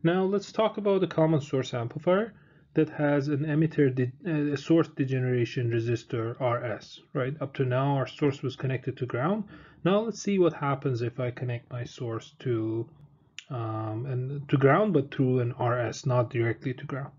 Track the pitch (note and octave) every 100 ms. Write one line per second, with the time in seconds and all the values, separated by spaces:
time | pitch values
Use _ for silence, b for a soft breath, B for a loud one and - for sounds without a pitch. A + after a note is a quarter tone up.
0 | E3 F3+ F#3+ G3+ G3+ - A3 G#3+ G3+ G3
1 | F3 - D#3+ D#3+ - C3+ B2+ B2+ A#2 -
2 | - F#3 A3+ - b b b - D3+ -
3 | D3 C#3+ C#3 C#3+ D#3 D3 D#3+ D3+ C#3 B2+
4 | B2+ - F#3 D#3 D3 C#3+ - E3 D3+ -
5 | C3+ C3 B2+ B2+ A#2+ - A#2+ A#2 A#2 A#2
6 | - B2 A2+ B2 B2+ A#2+ A#2+ G#2 - -
7 | - D#3 B2+ D3 C#3 - B2+ B2 C#3 C#3
8 | B2 - D3 C#3 C3+ - C3+ B2+ - -
9 | A#2+ - D3 G#3+ - B B B E3+ G3+
10 | A3+ G#3+ - G3 E3+ D#3+ C#3+ C#3 C#3 A#2+
11 | A#2+ - B2 B2 B2 A#2+ - B2 B2 -
12 | A#2+ A2+ - _ C3+ A#2 A2 A2+ A#2+ -
13 | - _ _ - - B2 A2+ A2 A2 A2
14 | C3+ B2+ B2+ C#3+ C#3 C#3+ C3+ D#3 G#3+ D#3
15 | C#3 - C3 B2+ A#2+ - B2 B2 A#2 A#2
16 | C3+ B2 A#2+ B2 A#2 - C3+ B2 D3 C3+
17 | C#3